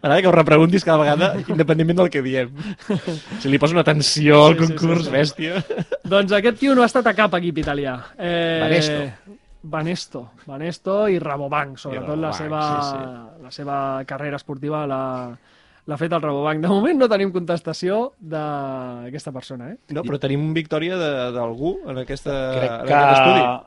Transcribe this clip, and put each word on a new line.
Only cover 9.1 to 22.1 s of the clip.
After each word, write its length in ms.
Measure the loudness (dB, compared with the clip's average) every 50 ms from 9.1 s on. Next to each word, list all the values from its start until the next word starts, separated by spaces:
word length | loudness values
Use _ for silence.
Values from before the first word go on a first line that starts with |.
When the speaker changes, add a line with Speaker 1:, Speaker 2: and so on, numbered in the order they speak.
| -10 _ _ -20 -20 _ _ _ -20 _
Speaker 2:
Vanesto. 600 | -14 -8 -6 -6 -4 -4 -4 -6 -8 _ -14 -14 -14 -16 _ _ -18
Vanesto 480 | -16 -12 -10 -8 -10 -10 -8 _ -2 0 0 2 2
i 100 | 0 0
Rabobank, 540 | -2 -4 -6 -6 -6 -4 -4 -4 -4 -6 -10 -14
Speaker 1:
I 40 | -12
Speaker 2:
sobretot 340 | -10 -10 -8 -6 -6 -6 -4
la 140 | -4 -6
Speaker 1:
Rabobank, 60 | -6 -6
Speaker 2:
seva, 220 | -6 -6 -4 -4
Speaker 1:
sí, 400 | -2 -2 -2 -2 -4 -4 -6 -8 -10 -12 -14 -16 -20 -20 -20
sí. 60 | -20 -20
Speaker 2:
la 80 | -20 -16
seva 220 | -12 -8 -6 -4 -4 -4 -4 -6 -6 -8 -10
carrera 320 | -10 -8 -8 -8 -8 -10
esportiva 400 | -10 -10 -10 -8 -6 -6 -4 -4 -4 -4
l'ha, 120 | -4 -4 -4 -6 -6 -8 -10 -12 -14 -18 _ _ _ _ _ _ _ _ _
l'ha 120 | -10 -6 -6
fet 160 | -4 -4 -2
el 80 | -4 -2
Rabobank. 400 | -2 -4 -2 -2 -2 -2 0 0
De 80 | 2
moment 260 | 2 2 2 2 2 2
no 100 | 2 2
tenim 180 | 2 2 0 -2
contestació 720 | -2 -4 -2 -2 -4 -4 _ -8 -8 -4 -4 -2 -2 -2 -4 -6 _
d'aquesta 1120 | _ -14 -10 -8 -6 -6 -6 -6 -6 -8 -8 -8 -10 -10 -12 -12 -14 -14 -14 -14 -12 -12 -12 -12
persona, 340 | -12 -14 -14 -14 -14 -14 -14
eh? 60 | -16 -18 _ _ -10
Speaker 1:
No, 80 | -8
però 160 | -6 -6 -6 -4
tenim 300 | -2 -2 -2 -2 -2 -2 -4
victòria 400 | -4 -4 -4 -4 -4 -2 -2 -4 -2
de, 140 | -2 -2 -2 -2 -4 -4 -4
d'algú 400 | -4 -4 -6 -6 -4 -4 -4 -4 -6 -10 -10
en 100 | -8 -8
aquesta, 320 | -8 -8